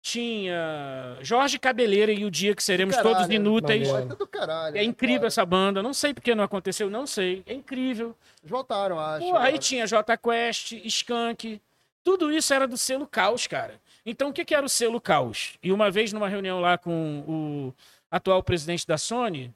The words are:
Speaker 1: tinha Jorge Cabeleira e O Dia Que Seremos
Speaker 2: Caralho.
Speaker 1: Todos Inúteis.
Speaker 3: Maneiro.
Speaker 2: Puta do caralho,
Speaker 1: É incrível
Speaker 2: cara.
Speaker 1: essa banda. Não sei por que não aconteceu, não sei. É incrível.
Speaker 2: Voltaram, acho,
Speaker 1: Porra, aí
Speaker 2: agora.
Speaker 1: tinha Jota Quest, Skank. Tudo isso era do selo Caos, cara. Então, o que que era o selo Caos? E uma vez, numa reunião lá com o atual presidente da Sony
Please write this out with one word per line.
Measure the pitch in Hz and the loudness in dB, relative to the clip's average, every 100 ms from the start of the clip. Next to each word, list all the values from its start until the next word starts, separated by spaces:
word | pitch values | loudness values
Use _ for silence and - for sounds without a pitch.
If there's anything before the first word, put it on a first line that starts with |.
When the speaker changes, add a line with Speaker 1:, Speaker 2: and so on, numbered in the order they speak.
| - | -6
Speaker 1:
tinha | 233 233 226 190 175 165 151 139 131 127 123 | -6 -4 -4 -4 -4 -4 -6 -8 -10 -10 -12
Jorge | 131 233 277 254 | 0 2 2 2
Cabeleira | 262 240 240 196 214 | 0 2 4 4 4
e | 214 | 2
O | 208 | -2
Dia | 156 196 | 0 0
Que | 202 | 0
Seremos | - 180 190 | 2 2 4
Speaker 2:
Caralho. | 190 220 202 | 2 4 2
Speaker 1:
Todos | 180 | 4
Inúteis. | 214 208 220 156 214 139 | 4 4 4 4 2 2
Speaker 3:
Maneiro. | 135 127 | 0 -2
Speaker 2:
Puta | - | -8
do | 392 | -8
caralho, | - - 165 160 151 | -6 -4 -4 -4 -2
Speaker 1:
É | |
incrível | 214 - 247 254 | -2 0 0 2
Speaker 2:
cara. | 226 | 2
Speaker 1:
essa | - | 2
banda. | 185 185 196 196 | 2 4 4 2
Não | 220 | -2
sei | 277 294 | -2 -2
por | 262 | -2
que | - | 0
não | 226 | 2
aconteceu, | 196 202 190 180 202 | 2 -2 -4 -4 -4
não | 208 277 | -4 -6
sei. | - 185 185 | -2 -2 -2
É | 185 | -8
incrível. | 254 - 262 262 226 233 226 _ _ | -12 -8 -4 -2 -2 -6 -10 _ _
Speaker 2:
Voltaram, | 151 233 262 214 196 170 | -8 -8 -4 -2 -2 -2
acho, | 156 156 349 | -2 -2 2
Speaker 1:
Porra, | 349 | 4
aí | 254 | 4
Speaker 2:
agora. | 294 | 2
Speaker 1:
tinha | - 262 | 0 -2
Jota | 220 214 214 233 | 2 0 2 0
Quest, | 233 233 233 220 - 226 | 2 0 0 -4 -8 -10
Skank. | 220 - - 233 233 233 226 214 _ _ _ _ | -6 -4 -2 -2 -2 -4 -10 -12 _ _ _ _
Tudo | - 370 311 | 2 2 2
isso | 311 294 | 2 2
era | 269 269 | 2 2
do | 240 | -2
selo | - 262 | -4 -4
Caos, | 285 - 190 240 - | -4 0 2 2 -2
cara. | 143 113 - _ _ | -4 -6 -12 _ _
Então, | - 226 285 | -12 -4 -4
o | |
que | 285 | -2
que | 339 | 0
era | 302 | 0
o | 277 | 2
selo | - 233 226 | 0 0 0
Caos? | - 156 127 104 - - | 2 2 2 -4 -10 -6
E | 175 | -2
uma | 196 214 | 2 4
vez, | 190 220 | 2 0
numa | 214 202 | -2 -4
reunião | 202 190 185 | -2 -4 0
lá | 175 175 | 2 2
com | - 165 160 147 147 | 0 -2 -2 -4 -6
o | 160 151 147 131 127 _ _ _ | -4 -4 -4 -6 -10 _ _ _
atual | 180 190 185 | -4 2 2
presidente | 185 180 151 170 - | 2 -2 -2 -6 -2
da | 156 | -2
Sony | - 233 240 156 123 | -2 -2 -2 -4 -10